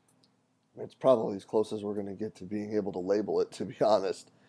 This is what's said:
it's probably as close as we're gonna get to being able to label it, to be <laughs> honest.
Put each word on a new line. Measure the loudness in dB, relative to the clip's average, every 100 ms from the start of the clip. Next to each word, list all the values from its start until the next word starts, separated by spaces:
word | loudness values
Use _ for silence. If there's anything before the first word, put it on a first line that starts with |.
| _ _ _ _ _ _ _ -14
it's | -14
probably | 0 4 6 4 -6
as |
close | -2 0 0
as | -4
we're | -6
gonna | -6 -6
get | -8 -8 -10
to |
being | -8 -6 -2
able | -2 -2
to | -4
label | 0 0 2 0
it, | 0
to | -4
be | -10 0
<laughs> |
honest. | 4 4 2 -4 -8 _